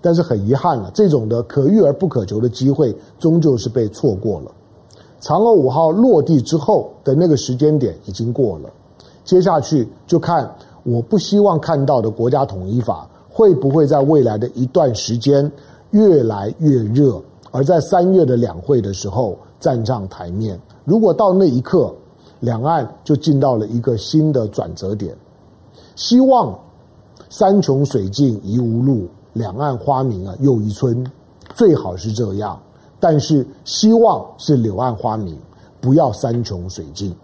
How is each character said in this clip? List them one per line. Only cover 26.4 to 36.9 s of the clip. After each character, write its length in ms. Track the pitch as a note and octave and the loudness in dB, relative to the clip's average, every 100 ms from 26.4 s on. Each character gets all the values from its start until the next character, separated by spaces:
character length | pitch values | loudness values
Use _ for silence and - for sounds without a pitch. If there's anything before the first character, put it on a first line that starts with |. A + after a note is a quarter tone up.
| D3 F#3 - _ _ _ - _ - | 0 -8 -18 _ _ _ -20 _ -20
山 300 | - G3 G3+ | 0 2 4
穷 240 | E3+ C3+ | 2 0
水 240 | C#3+ B2 F#2+ | 0 -2 -4
尽 300 | G2+ C#3 G#2+ | 0 0 0
疑 140 | F#2 A#2 | -4 -2
无 240 | A#2 A2+ | -2 0
路， 260 | C3 B2 F2 - _ | 0 -2 -4 -14 _
两 240 | A2 G#2 G2+ | -10 -8 -6
岸 200 | D3 B2+ | -6 -4
花 280 | - C3 | -2 -2
明 240 | C3+ G2+ F#2+ | -2 -6 -8
啊 60 | F2+ | -2
又 200 | C#3 A#2+ | 0 0
一 100 | G#2+ | -2
村， 340 | G2+ A2 A#2 B2+ - _ _ - | -2 -2 -2 -6 -14 _ _ -20
最 200 | - A3+ | 2 2
好 220 | C#3 F#2+ F2+ | 2 -2 -8
是 160 | G2+ | -8
这 220 | G#2+ A2+ | -4 -4
样。 240 | G2 G#2 F2 - _ _ _ | -6 -8 -12 -18 _ _ _
但 220 | F3 D3+ | 2 2
是 260 | - D3+ B2 - - | 2 0 0 -10 -12
希 260 | - A3 | 0 4
望 320 | A3+ A3+ C#3+ - - | 6 4 2 -6 -12
是 180 | - C#3+ | 0 0
柳 200 | A2+ F#2+ | 0 -2
暗 180 | B2+ G#2+ | -4 -4
花 220 | A#2 A2 | -6 -6
明， 180 | F#2+ D2+ - - - _ | -8 -12 -20 -20 -20 _
不 100 | B2 | 2
要 180 | C#3+ C#3+ | 2 2
山 300 | G#2 B2+ A#2+ | -2 -4 -4
穷 260 | A2+ F#2 F2+ | -4 -8 -10
水 180 | - D#2 | -12 -16